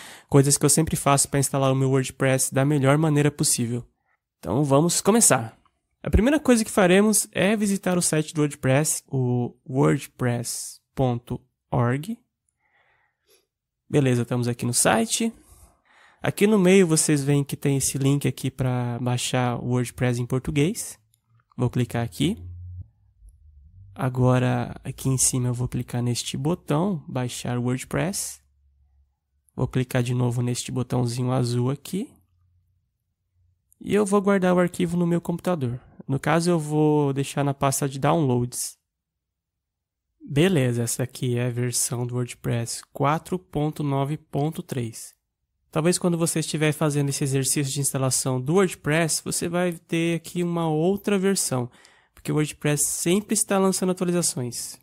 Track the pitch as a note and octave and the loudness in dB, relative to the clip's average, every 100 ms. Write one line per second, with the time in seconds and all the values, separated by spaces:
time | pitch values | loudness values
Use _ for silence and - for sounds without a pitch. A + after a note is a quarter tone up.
0 | - - - C#3+ C#3 C#3 D3 D#3+ D#3+ E3 | -20 -20 2 4 6 4 2 2 2 0
1 | C#3+ C#3+ - C#3+ C3+ C#3 C3+ C3+ C3+ C3+ | 2 2 2 0 0 2 2 2 2 2
2 | C3 - C3+ C3 - C3 C3+ D3+ C3+ D3 | 0 0 0 2 0 0 2 4 4 4
3 | D#3+ D3 D3 C#3+ D#3 - A#2 A#2+ - _ | 4 4 2 2 0 0 -2 -4 -8 _
4 | _ _ _ _ - A2+ D3 C#3 E3+ - | _ _ _ _ -4 0 4 4 4 2
5 | G3 A#3 - B2+ A2 - _ _ _ _ | 2 4 4 2 0 -14 _ _ _ _
6 | - - A#3 D4+ D4+ A#3 A3 - F3+ F#3+ | 0 2 4 2 4 4 4 2 6 6
7 | G#3+ G#3 - - F#3+ A3 G#3 G3 F#3 F3+ | 4 2 0 0 0 2 0 0 0 0
8 | - D#3 D3+ D3+ D3 - C3 C3 D3+ - | 0 0 -2 -2 -2 0 0 2 2 -4
9 | - C3+ B2 B2 A#2+ - - C3 D3+ D3 | -4 -2 0 0 -2 -8 -6 2 2 2
10 | - - B2+ A#2+ A#2 - - - _ - | -4 -4 -2 -2 -6 -8 -12 -16 _ -2
11 | C3 A#2+ - B2 _ _ - C#3 A#2+ C3+ | -2 -2 -6 -12 _ _ -4 0 0 -2
12 | E3 A#3 _ _ _ _ _ _ _ _ | -6 -12 _ _ _ _ _ _ _ _
13 | _ _ _ _ _ _ _ _ - D3 | _ _ _ _ _ _ _ _ -2 2
14 | C3 B2 A#2+ B2 A#2+ A#2+ A#2+ A#2+ - A3 | 2 2 0 -2 -2 -2 -2 0 2 2
15 | A3+ - A3+ - _ - - _ _ _ | 0 -2 -4 -6 _ -20 -20 _ _ _
16 | _ _ A#2+ - G#3 G#3+ F3+ G3 F3 D#3+ | _ _ -4 2 2 4 6 6 6 4
17 | - D3 C#3 C#3+ C#3 C#3 D3 C3+ - C3+ | 2 0 2 0 0 -2 0 0 -2 0
18 | C3+ C#3+ C3+ - C3+ - C3 B2 A#2+ A#2+ | 2 2 0 -2 -6 -2 -2 -2 -4 -4
19 | B2 B2 - B2+ B2 A#2+ B2 B2 A#2+ - | -2 -2 -2 0 0 -2 -2 -2 -2 -2
20 | B2 A#2+ A#2+ C3 - D3 D#3 A#3 - - | 0 0 -2 -4 -2 0 0 -2 -10 -14
21 | _ _ _ _ _ - B2 C3 A#2+ A#2+ | _ _ _ _ _ -4 -2 0 -2 -2
22 | A#2 - D3 A3+ - - - - - _ | -4 -2 -2 -2 -10 -14 -14 -14 -16 _
23 | _ _ - _ - - - - - - | _ _ -20 _ -20 -20 -20 -20 -16 -4
24 | C3+ B2+ B2+ B2+ B2 B2 A#2+ - - - | -4 2 2 4 2 -2 -4 -10 -12 -6
25 | C3+ C3 - C3 B2 B2 B2+ B2 B2 B2 | -2 0 0 0 -2 -2 -4 -6 -6 -4
26 | A#2+ A#2 - C3 C#3+ F3 - D3 F#3+ E3 | -2 -4 -6 -4 -4 -4 -2 0 0 -4
27 | - B2+ B2 - C3+ B2 A#2+ C3 - D3 | -6 -6 -6 -6 -4 -2 -2 -4 -4 -4
28 | D3+ G3+ - - _ _ _ _ _ _ | -4 -4 -8 -12 _ _ _ _ _ _
29 | _ _ _ _ _ - B2 C3 B2 B2+ | _ _ _ _ _ -6 -4 -2 0 0
30 | B2 B2 B2 A#2+ A#2+ B2 - B2+ B2 B2+ | 0 0 0 0 -2 -4 -6 -6 -2 -2
31 | A#2+ A#2+ B2 C3 A#2+ A#2+ B2 C#3+ - F#3 | -2 -2 -2 0 0 0 -2 -4 -6 -6
32 | C4 _ _ _ _ _ _ _ _ _ | -6 _ _ _ _ _ _ _ _ _
33 | _ _ _ _ _ _ _ - - G3+ | _ _ _ _ _ _ _ -14 -2 0
34 | G3+ G3+ G3 G3+ F3+ F3+ F3 - F3 F3 | 2 2 2 2 2 2 0 0 -2 0
35 | F3 E3+ - E3+ - F3 B2 B2 - - | 0 0 -2 -4 -2 -2 -4 -6 -12 -14
36 | - C3+ - E3 E3+ E3+ D3 D3+ D3+ D3+ | -4 -2 2 2 2 0 0 2 4 4
37 | C#3+ C3+ C3+ - C#3 C3+ C#3 - C#3 C#3 | 2 0 -4 -2 -2 0 0 0 -4 -2
38 | C#3 E3 C#3 B2 B2 - - - _ _ | 0 2 2 2 0 -6 -10 -12 _ _
39 | _ _ _ _ _ _ _ _ _ _ | _ _ _ _ _ _ _ _ _ _
40 | _ _ D4 C#3+ F#3 E3+ B2+ A#2+ A#2+ - | _ _ -4 2 2 2 0 0 -4 -4
41 | B2 - C3 A#2+ B2 A#2+ B2 A#2 - A#2+ | -6 -4 -4 -2 -2 -2 -2 -2 -4 -4
42 | B2 B2 B2 - - A#2+ A#2 - - - | -4 -4 -4 -6 -4 -4 -4 -10 -10 -2
43 | C#3 D#3+ - F#3 - D3+ D3+ D3+ D3 C#3 | 0 0 -4 -8 -6 -4 -4 -2 -2 -2
44 | C#3 D3+ _ C#3 D3+ E3 - C#3 A#2 - | -2 -6 _ -4 -4 -4 -8 -6 -8 -10
45 | - _ _ _ _ _ _ D#3 D#3+ F3 | -18 _ _ _ _ _ _ -2 0 0
46 | F3+ E3 E3 D#3+ D#3 D3+ D#3 D3 D#3 C#3+ | 0 0 0 -2 -4 0 0 0 0 0
47 | C#3+ C#3 C#3+ C3+ C3 D3+ C3+ C#3+ C3+ C3+ | 0 -2 0 0 0 0 -2 -2 -2 0
48 | C3 - C3+ B2+ B2+ F#3 F#3 - - D#3 | 0 0 0 -2 2 2 2 -2 -2 0
49 | E3 - - - F3 F3 F3+ E3 - E3 | 0 -2 -4 -4 -2 -2 -2 -4 -4 -2
50 | E3 E3 - F3+ F3 E3+ E3 D#3 E3+ G3+ | 0 -2 -4 -4 -2 -2 0 0 0 0
51 | - G3+ F#3+ F#3+ - C3 A#2+ - - _ | 0 0 2 0 0 -2 -4 -10 -20 _
52 | _ - - D3 D3+ - D3 D3 - - | _ -12 -2 -2 -2 -2 -2 0 -2 -2
53 | E3+ F#3+ G#3+ G#3+ - G3 F#3+ F#3 F#3 F3+ | 0 0 0 -2 0 2 2 2 0 0
54 | F3 F3 E3 - B2 - - - | 0 0 0 -2 -6 -8 -12 -14